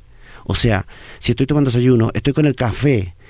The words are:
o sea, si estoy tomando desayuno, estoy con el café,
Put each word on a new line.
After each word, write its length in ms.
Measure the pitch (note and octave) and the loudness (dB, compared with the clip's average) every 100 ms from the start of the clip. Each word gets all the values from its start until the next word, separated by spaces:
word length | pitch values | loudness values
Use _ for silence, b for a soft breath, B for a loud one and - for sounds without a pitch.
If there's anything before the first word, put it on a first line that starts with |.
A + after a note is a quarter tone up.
| B B B B - | B B B B -6
o 80 | |
sea, 320 | F#2+ A#2+ G2 B B B B | 0 0 0 B B B B
si 140 | - | -4
estoy 140 | A#2+ C3 | -2 0
tomando 220 | D3 C#3 | 0 0
desayuno, 420 | A#2+ B2+ A#2+ A2+ | 2 4 4 2
estoy 180 | - - | -2 -2
con 140 | C3+ D3 | 0 0
el 80 | |
café, 600 | C3 A#2+ - C#3+ A#2+ F#2 B | 0 -4 0 0 0 -2 B